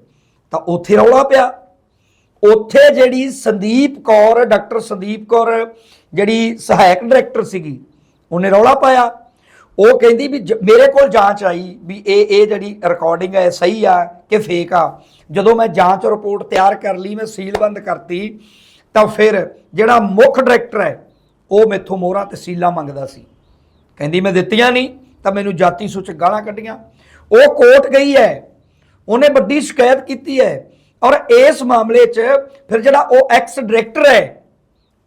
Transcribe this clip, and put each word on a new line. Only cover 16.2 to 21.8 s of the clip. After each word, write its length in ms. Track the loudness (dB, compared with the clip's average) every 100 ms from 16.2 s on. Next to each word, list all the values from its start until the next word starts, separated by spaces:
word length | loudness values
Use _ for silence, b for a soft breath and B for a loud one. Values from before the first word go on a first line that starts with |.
| -6 -10
ਤਿਆਰ 320 | -6 0 0 0
ਕਰ 220 | -8 -8
ਲਈ, 180 | -10 -12
ਮੈਂ 100 | -12
ਸੀਲਬੰਦ 540 | -12 -10 -4 -4 -6
ਕਰਤੀ, 600 | -10 -12 -10 -10 -10 -16 b b b b b
ਤਾਂ 140 | 0 0
ਫਿਰ 480 | 2 0 0 -6 -14 _
ਜਿਹੜਾ 260 | -4 0 0
ਮੁੱਖ 400 | 0 2 2 2
ਡਾਇਰੈਕਟਰ 420 | -2 -2 -4 -6
ਹੈ, 260 | -6 -8 _ _ _ _ -2
ਉਹ 160 | 0 2
ਮੈਥੋਂ 300 | -2